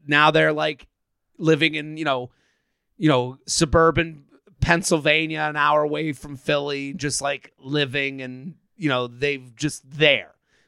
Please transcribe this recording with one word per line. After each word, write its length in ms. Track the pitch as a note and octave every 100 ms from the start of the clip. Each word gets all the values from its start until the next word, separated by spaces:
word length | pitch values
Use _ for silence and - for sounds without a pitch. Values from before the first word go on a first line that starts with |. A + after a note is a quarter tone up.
| C#3+
now 260 | D3 D3+
they're, 200 | D#3 D#3
like, 360 | D3+ D#3 D3 - _ _ _ _ -
living 380 | D#3+ D#3 D#3+ D#3
in, 200 | D3+ D#3
you 80 |
know, 280 | D#3 C3 B2 _ _ _ _ _ _ -
you 100 | D#3+
know, 300 | C3 B2 C3+ -
suburban 760 | - D#3+ E3+ E3 D3+ E3 D3+ _ _ _ _
Pennsylvania, 840 | - E3+ D#3 D#3+ D3 D3+ D#3+ D#3+
an 140 | D3+ D3
hour 280 | D3 D3+
away 280 | D3+ D3+ D#3
from 240 | C#3+ D3 C3+
Philly, 580 | - D3 C#3+ C#3 C#3
just, 280 | C#3 C#3 -
like, 320 | C#3 C#3 - _
living 640 | C3+ D3 C#3 C#3+ C#3 C3+
and, 340 | C3 B2+ C3+ D#3 _ _
you 140 | D#3
know, 180 | B2+ B2
they've 480 | A#2+ C#3+ C#3 B2+ A2+
just 280 | D3+ - C3+
there. 440 | C#3+ D3+ C3 E2 _ _ _